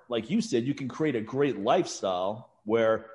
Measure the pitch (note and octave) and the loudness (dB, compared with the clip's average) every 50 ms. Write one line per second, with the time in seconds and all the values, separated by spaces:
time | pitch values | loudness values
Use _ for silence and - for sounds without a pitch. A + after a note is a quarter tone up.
0 | _ - A#2+ A#2 G#2 A2+ F3 A#3 - - - A#2 A#2 C3 C#3 - C#3 B2 - - | _ -4 -4 -4 -2 0 -2 -2 0 0 0 0 0 0 -2 -4 -4 -8 -4 -2
1 | D#3 D#3 C3+ A2+ G#2+ - - C3 C#3+ C#3+ A#2 G2 G2 A2+ D3+ F#3 E3+ - - - | -2 0 0 -2 -4 -4 -2 0 0 0 0 0 2 2 4 4 2 0 -4 -4
2 | - G2 F#2 F2+ F#2 G2 G#2+ A#2 - - _ _ - G#2 A2 A2+ A2+ A2 A2 G#2+ | -2 -2 0 0 0 -2 -4 -6 -10 -20 _ _ -4 0 2 4 4 4 2 2
3 | A2 - | -2 -8